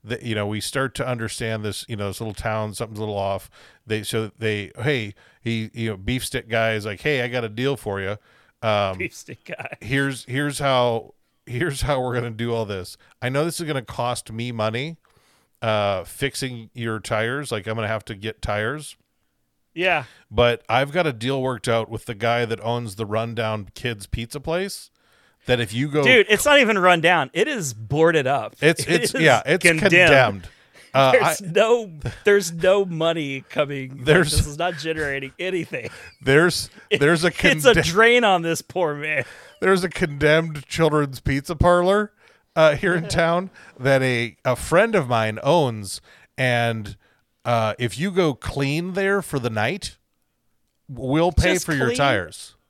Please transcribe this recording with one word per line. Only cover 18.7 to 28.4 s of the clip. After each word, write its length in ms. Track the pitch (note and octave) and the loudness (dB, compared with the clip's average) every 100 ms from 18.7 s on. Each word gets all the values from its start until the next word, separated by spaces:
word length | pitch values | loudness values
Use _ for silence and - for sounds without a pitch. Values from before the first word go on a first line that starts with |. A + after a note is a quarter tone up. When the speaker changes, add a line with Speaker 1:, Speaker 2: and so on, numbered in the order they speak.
| D3+ C#3+ - _ _ _ _ _ _ _ D#3+ | -6 -12 -20 _ _ _ _ _ _ _ -4
Speaker 2:
Yeah. 300 | F#3 D#3+ B2 _ _ | -2 -2 -4 _ _
Speaker 1:
But 320 | G#2+ A#2+ A#2 - | 2 2 2 0
I've 240 | A#2+ C#3 | 0 0
got 140 | E3 D#3+ | 0 -2
a 80 | |
deal 280 | A2+ A#2+ C3+ | -2 -4 -2
worked 240 | C3 A#2+ - | -2 -4 -2
out 220 | A#2 A2 | -2 -2
with 160 | F2 - | -10 -10
the 100 | G#2 | -4
guy 300 | A2+ A#2+ A#2 | -2 0 -2
that 140 | A2 | -4
owns 340 | A2 A#2+ A#2 G2 | -4 -4 -6 -8
the 100 | G#2 | -4
rundown 640 | G#2+ A#2 A#2 A2 G#2+ F#2+ - | -4 -4 -4 -4 -4 -8 -8
kids 320 | B2+ G#2+ - | -8 -8 -8
pizza 320 | - A#2 C#3+ | -8 -8 -10
place, 500 | C3+ E3+ G3 - - _ _ _ _ _ - | -6 -4 -6 -10 -16 _ _ _ _ _ -2
that 140 | B2 | 0
if 140 | A2 | 0
you 160 | A2+ D3 | -4 -2
go" 120 | D3 | 2
Speaker 2:
Dude, 240 | F3+ B3+ G3+ | 4 4 4
it's 160 | G#3 D4 | 2 4
not 140 | C#4+ | 4
even 200 | A3+ G#3 | 4 4
run 220 | F3+ E3+ | 4 4
down. 280 | D#3+ F3 C3 | 4 2 0
It 160 | E3 C#4 | -2 -2
is 240 | C4 D3 | -2 -6
boarded 520 | A2 A2 C#3 E3 D#3+ C3 | -10 -4 4 4 4 0
up. 280 | C#3 | -2